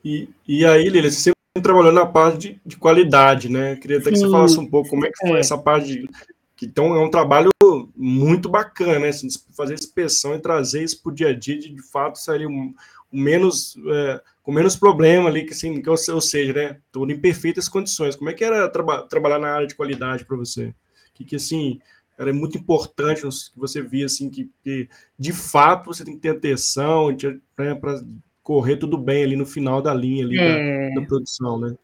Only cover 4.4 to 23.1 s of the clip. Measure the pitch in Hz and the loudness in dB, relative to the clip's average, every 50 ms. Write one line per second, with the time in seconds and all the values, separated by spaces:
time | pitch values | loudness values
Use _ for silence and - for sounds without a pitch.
4.4 | 160 170 165 160 151 123 135 147 143 143 143 139 147 156 - - 190 180 165 160 | 6 6 4 4 0 0 0 0 0 0 -4 -4 -4 -4 -6 -4 -2 0 0 2
5.4 | 156 - 151 147 - 147 151 151 143 139 135 123 127 135 - - - _ - _ | 0 0 -2 -2 0 2 2 2 0 -4 -8 -10 -10 -14 -16 -20 -20 _ -20 _
6.4 | _ _ _ _ 120 110 - - 147 165 170 160 156 156 165 170 156 139 143 147 | _ _ _ _ -16 -8 -2 0 0 2 2 2 2 2 2 2 4 6 4 6
7.4 | 165 185 190 _ 202 196 165 135 120 - _ - 131 127 131 131 139 151 170 185 | 6 4 6 _ 8 6 6 4 -4 -10 _ -6 -4 -2 0 2 4 4 2 2
8.4 | 180 180 180 208 208 208 _ - 185 175 160 147 147 147 143 143 135 131 - - | 0 -2 -2 -2 -2 -4 _ -2 0 0 2 0 0 -2 -4 -6 -10 -12 -12 -14
9.4 | _ _ _ - 147 135 151 151 - - _ 185 170 151 - - - 143 147 156 | _ _ _ -8 -8 -8 -8 -10 -12 -8 _ -4 -2 -2 -2 -2 -2 -4 -8 -6
10.4 | 156 170 165 156 135 127 131 151 160 160 - - _ 170 147 139 165 147 131 117 | -4 -2 -2 -2 -2 -4 -4 -6 -6 -6 -8 -8 _ -12 -6 -2 0 0 0 -2
11.4 | 110 131 147 147 147 151 143 139 - _ - 143 139 147 143 - - - 156 147 | -4 -8 -8 -8 -10 -14 -18 -20 -20 _ -6 -4 -4 -4 -6 -10 -6 -6 -4 -4
12.4 | 156 147 143 135 131 131 131 _ - _ _ - _ _ - 135 139 143 160 175 | -4 -6 -8 -8 -8 -10 -12 _ -20 _ _ -20 _ _ -6 -2 0 2 2 4
13.4 | 190 185 175 - - - - - 147 156 151 147 143 139 131 123 _ _ _ _ | 2 2 0 -2 -10 -10 -16 -12 -6 -4 -4 -2 -2 -4 -6 -8 _ _ _ _
14.4 | _ - 143 151 170 190 185 - 202 202 185 147 160 160 170 180 180 165 147 156 | _ -4 -2 0 2 0 0 4 4 4 4 6 6 6 6 6 2 0 -2 -2
15.4 | 151 - - - - 165 156 143 127 160 160 160 - - 165 160 156 - - 147 | -6 -8 -12 -10 -8 -8 -8 -6 -2 0 0 0 0 -4 -4 -2 -2 -2 -2 -2
16.4 | 143 135 131 147 147 143 143 _ _ _ _ 135 135 135 147 147 151 180 170 - | -2 -2 -2 -4 -4 -6 -8 _ _ _ _ -6 -6 -6 -4 0 0 0 0 2
17.4 | - 165 175 185 180 - - 196 196 196 - - 156 143 139 - 147 156 175 - | -4 -4 -4 -4 -8 -4 -4 -4 -4 -4 -6 -4 -4 -4 -4 -6 -10 -10 -6 -4
18.4 | 220 226 226 214 190 - - 165 165 160 147 131 - _ - 156 151 147 147 147 | -2 -2 0 0 0 0 -2 -4 -2 -2 -4 -4 -6 _ -4 -2 0 0 0 0
19.4 | 151 147 147 147 147 143 - - 147 143 139 120 127 131 131 123 - _ 139 123 | -2 -4 -2 -4 -4 -6 -6 -8 -8 -8 -6 -8 -6 -8 -8 -8 -8 _ -10 -10
20.4 | 120 120 - 120 117 113 113 _ _ _ _ _ _ _ _ _ 127 - 147 143 | -8 -10 -10 -10 -10 -12 -12 _ _ _ _ _ _ _ _ _ -14 -12 -10 -10
21.4 | 147 - 165 160 151 135 120 117 _ _ _ _ _ _ _ - 131 139 139 143 | -8 -6 -6 -4 -4 -6 -8 -8 _ _ _ _ _ _ _ -8 -6 -4 -4 -4
22.4 | 156 156 160 - - - 165 151 151 - _ - 143 151 | -4 -6 -8 -10 -2 0 0 0 0 -4 _ -4 -2 -2